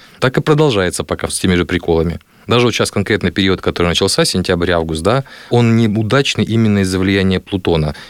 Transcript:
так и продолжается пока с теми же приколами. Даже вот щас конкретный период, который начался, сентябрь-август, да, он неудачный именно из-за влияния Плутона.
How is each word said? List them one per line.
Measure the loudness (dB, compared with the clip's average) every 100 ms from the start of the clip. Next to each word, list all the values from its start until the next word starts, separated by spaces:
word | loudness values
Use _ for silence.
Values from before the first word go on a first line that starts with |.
| -20 -4
так | -2 0
и |
продолжается | 2 2 4 2 0 -2
пока | -6 -6 -6
с | -2
теми | 0 0
же | 0
приколами. | -2 0 0 0 -4 -12 _ -2
Даже | 0 2
вот | 0
щас | -2
конкретный | -2 -2 -2 -2
период, | 0 0 0
который | -2 -2 0
начался, | 0 0 0
сентябрь-август, | 0 -2 -2 0 0 0 -2 -2
да, | 0 -2 -4 -14 -2
он | 2 4 4
неудачный | 2 0 0 0 0 -2
именно | 0 2 2 2
из-за | 0 0
влияния | 0 2 2 0
Плутона. | -2 -4 0 0 0 -4